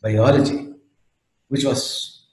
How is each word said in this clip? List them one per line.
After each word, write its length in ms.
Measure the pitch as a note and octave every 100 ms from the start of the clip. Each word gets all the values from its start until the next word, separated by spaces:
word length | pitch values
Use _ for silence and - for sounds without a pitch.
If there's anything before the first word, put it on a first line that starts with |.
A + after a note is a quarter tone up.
biology, 720 | A2 G#2+ A#2+ C#3+ - - - - _ _ _ _ _ _ _
which 160 | C#3
was 600 | C#3 - - - - - _